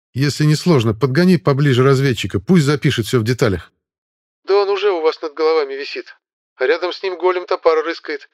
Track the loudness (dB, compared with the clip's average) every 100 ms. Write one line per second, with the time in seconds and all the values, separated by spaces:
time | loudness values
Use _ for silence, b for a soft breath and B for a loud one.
0 | _ -4 -4 0 0 2 2 2 2 0
1 | 0 2 4 2 2 0 2 2 4 2
2 | 0 -2 -4 -6 2 2 2 0 -2 -2
3 | -2 -2 -2 0 0 -2 -8 _ _ _
4 | _ _ _ _ -2 0 0 0 0 0
5 | 0 -2 -8 -2 0 0 -2 -6 -10 -12
6 | -14 -20 _ _ _ _ -2 0 -2 -6
7 | -8 -2 -2 -2 -4 -2 0 0 -2 -8
8 | -10 -12 -14